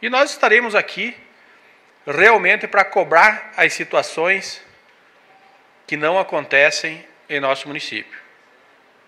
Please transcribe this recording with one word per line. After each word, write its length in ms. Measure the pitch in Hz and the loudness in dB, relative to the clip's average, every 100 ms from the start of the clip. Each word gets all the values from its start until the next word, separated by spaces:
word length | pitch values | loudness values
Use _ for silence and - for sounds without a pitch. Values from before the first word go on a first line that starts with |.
E 80 | 233 | -4
nós 220 | 262 294 | 0 -2
estaremos 440 | - 233 226 240 202 | 0 2 2 2 -2
aqui 400 | - - 226 - _ _ _ _ _ _ _ _ - | -4 -8 -10 -12 _ _ _ _ _ _ _ _ -6
realmente 640 | 147 208 220 180 208 220 | 4 6 6 2 0 0
pra 160 | 202 | 0
cobrar 680 | 190 202 165 160 214 214 - - | 0 0 2 4 4 2 -6 -2
as 160 | 165 | -2
situações 920 | - 165 156 - - 170 190 - - - _ _ _ _ _ _ _ _ _ _ _ - | -2 -4 -4 -2 -4 -2 -2 -6 -16 -20 _ _ _ _ _ _ _ _ _ _ _ -12
que 80 | 151 | -4
não 240 | 151 185 | -2 -2
acontecem 880 | 185 165 135 139 147 151 165 160 - _ - | -2 -6 -2 2 2 0 -8 -12 -20 _ -10
em 100 | 147 | -4
nosso 280 | 135 135 147 | -4 -4 -8
município. 520 | 147 - 110 - - - _ _ _ _ _ _ _ | -12 -10 -12 -12 -20 -20 _ _ _ _ _ _ _